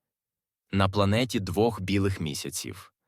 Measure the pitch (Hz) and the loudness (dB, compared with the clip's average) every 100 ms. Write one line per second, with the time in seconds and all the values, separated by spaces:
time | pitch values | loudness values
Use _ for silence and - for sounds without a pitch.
0 | _ _ _ _ _ _ _ 98 95 101 | _ _ _ _ _ _ _ 2 2 4
1 | 98 107 127 117 95 95 117 104 92 101 | 4 2 0 -2 -2 2 0 0 -2 0
2 | 98 95 80 67 71 - 57 - - _ | 0 0 -4 -6 -8 -8 -10 -12 -16 _